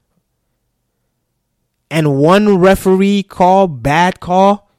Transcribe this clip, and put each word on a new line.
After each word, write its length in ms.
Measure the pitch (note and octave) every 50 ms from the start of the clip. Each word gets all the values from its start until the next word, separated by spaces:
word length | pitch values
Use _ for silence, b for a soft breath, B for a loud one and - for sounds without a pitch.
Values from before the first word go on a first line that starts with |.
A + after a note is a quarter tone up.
| _ _ _ _ _ _ _ _ _ _ _ _ _ _ _ _ _ _ _ _ _ _ _ _ _ _ _ _ _ _ _ _ _ _ _ _ _ -
And 280 | C#3+ E3 D#3 D3 C#3 C3+
one 400 | D3 E3 F#3 G#3 G#3+ G#3 G3 F3+
referee 640 | F3+ F#3+ G3 - - F#3 F#3 F#3+ G3 G3 G3+ G3+ F#3
call, 440 | - - - F3+ F3+ F#3+ G3 G3
bad 520 | F3 C#3+ A#2+ A2 C#3 D3 E3 F3+ F#3 F#3 -
call, 500 | - F3 F3+ F#3+ G3 G3 G#3 G3+ - _ _